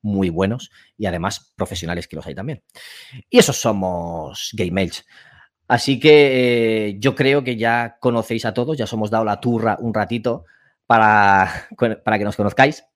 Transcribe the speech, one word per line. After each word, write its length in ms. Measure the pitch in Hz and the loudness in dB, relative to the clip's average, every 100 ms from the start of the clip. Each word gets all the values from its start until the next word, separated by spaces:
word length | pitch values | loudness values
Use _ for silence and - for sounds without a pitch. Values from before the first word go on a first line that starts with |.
muy 280 | 107 98 92 | -2 -2 -2
buenos 420 | 82 98 120 - _ _ _ | 0 -2 -4 -12 _ _ _
y 80 | 101 | -6
además 480 | 85 92 - _ _ | -4 -6 -8 _ _
profesionales 540 | 92 87 85 87 - | -8 -8 -8 -10 -10
que 80 | 78 | -14
los 100 | 85 | -14
hay 80 | 69 | -12
también. 300 | 113 123 _ - - - - 131 _ | -12 -14 _ -20 -20 -20 -20 -20 _
Y 100 | 247 | 4
esos 160 | - 123 | 4 0
somos 880 | 117 104 92 87 85 82 76 - - 107 | -2 -2 -4 -6 -8 -10 -12 -12 -12 -6
Game 240 | 90 92 | -4 -2
Elch. 240 | 90 - _ _ _ _ _ _ _ | -4 -6 _ _ _ _ _ _ _
Así 320 | 127 - 131 | -2 0 2
que, 880 | 151 151 143 131 123 120 113 110 104 | 8 8 8 4 2 2 2 0 -2
eh, 100 | 101 | -2
yo 160 | 135 127 | -2 0
creo 300 | 131 143 127 | 0 0 -2
que 100 | 117 | -4
ya 400 | 113 120 117 _ | 0 0 -4 _
conocéis 420 | 127 117 110 117 | -2 -2 -2 -4
a 100 | 117 | -4
todos, 220 | 117 123 151 | -4 -4 -4
ya 80 | |
os 80 | 110 | -4
hemos 180 | 110 107 | -4 -2
dado 140 | 113 | -2
la 160 | 110 101 | -2 -2
turra 380 | 123 113 110 104 | -2 -2 -2 -2
un 140 | 117 | -4
ratito 500 | 107 104 120 117 117 _ _ _ _ _ | -4 -4 -4 -4 -6 _ _ _ _ _
para, 840 | 117 110 107 98 98 95 - - | 4 6 6 6 4 2 -2 -16
<laughs> 340 | - 117 107 | -4 -2 -2
para 140 | - 107 | -2 -2
que 80 | 104 | -2
nos 100 | - | -2
conozcáis. 480 | - - 139 151 _ | -2 2 2 0 _